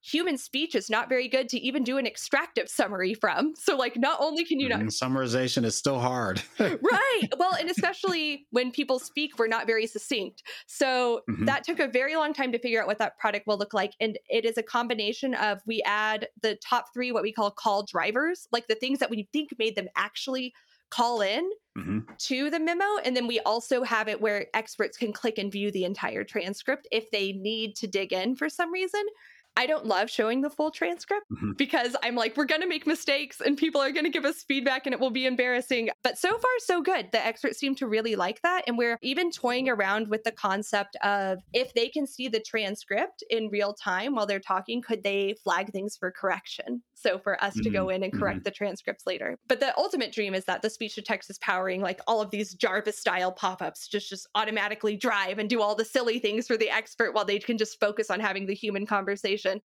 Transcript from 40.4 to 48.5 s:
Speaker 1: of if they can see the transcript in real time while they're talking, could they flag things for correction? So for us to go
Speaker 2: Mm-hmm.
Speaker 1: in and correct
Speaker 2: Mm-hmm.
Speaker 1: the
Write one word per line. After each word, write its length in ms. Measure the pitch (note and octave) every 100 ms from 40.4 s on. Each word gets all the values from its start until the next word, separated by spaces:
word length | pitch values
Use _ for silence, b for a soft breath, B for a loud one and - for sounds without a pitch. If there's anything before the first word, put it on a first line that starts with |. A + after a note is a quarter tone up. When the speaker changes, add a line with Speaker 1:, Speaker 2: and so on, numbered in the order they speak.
| G3+ G3 G#3 G3+ G3+ -
Speaker 1:
of 360 | G3+ G3+ G3 F#3+ -
if 220 | A#3+ B3+
they 140 | - A#3+
can 180 | D4+ C#4
see 180 | - B3+
the 120 | A3
transcript 840 | A3 A3+ G3+ G#3 - G3+ F4 - -
in 180 | A3+ A3
real 220 | G3+ G3+
time 420 | G#3 - F#3 A#3
while 120 | C4 G3+
they're 120 | G3
talking, 400 | F#3+ F#3+ G3 A#3
could 200 | A#3+ A3+
they 300 | G3+ G3 G3 G#3+
flag 260 | - F3 G#3
things 240 | G3 G3+ -
for 140 | F#3
correction? 680 | F#3 F#3+ F#3 - - - B3 _
So 240 | _ A#3 F#3
for 240 | G3+ F#3+
us 120 | G3+
to 160 | G#3+ G#3+
go 160 | G3+ F#3+
Speaker 2:
Mm-hmm. 40 |
Speaker 1:
in 80 | F#3+
and 80 | F#3+
correct 260 | G#3 G3+ -
Speaker 2:
Mm-hmm. 60 |
Speaker 1:
the 60 | G3+